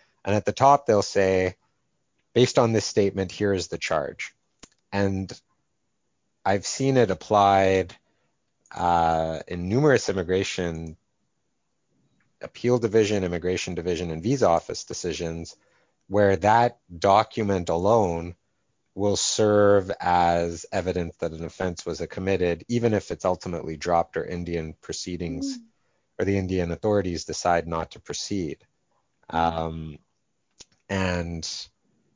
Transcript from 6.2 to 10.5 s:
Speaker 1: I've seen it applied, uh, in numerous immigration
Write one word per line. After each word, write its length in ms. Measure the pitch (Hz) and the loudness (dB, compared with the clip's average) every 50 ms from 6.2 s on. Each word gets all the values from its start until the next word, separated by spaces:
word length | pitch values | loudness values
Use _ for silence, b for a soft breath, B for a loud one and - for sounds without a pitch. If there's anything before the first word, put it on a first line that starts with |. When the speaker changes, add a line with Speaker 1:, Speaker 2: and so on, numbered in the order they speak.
| _ _ _ _ - | _ _ _ _ -2
Speaker 1:
I've 200 | 95 101 101 - - - | -2 -2 -2 -2 -4 -4
seen 180 | - 135 135 135 | -2 0 2 4
it 160 | 127 113 95 | 4 4 2
applied, 840 | 92 - - - 107 101 101 98 98 95 95 95 95 92 90 90 - - _ _ _ _ _ _ _ _ _ _ _ _ _ - - | 0 -4 -2 2 4 4 6 6 6 6 4 4 4 2 0 -2 -8 -20 _ _ _ _ _ _ _ _ _ _ _ _ _ -14 -8
uh, 680 | - 87 87 87 85 85 82 82 80 80 80 80 - - - | -2 0 2 4 4 4 4 2 2 0 -2 -4 -6 -8 -8
in 180 | 90 87 87 | -8 -6 -4
numerous 400 | 92 107 131 151 147 131 110 - | -2 0 2 4 4 4 4 2
immigration 880 | - 95 95 82 82 92 95 98 - | 0 -4 -4 -2 0 0 0 0 -2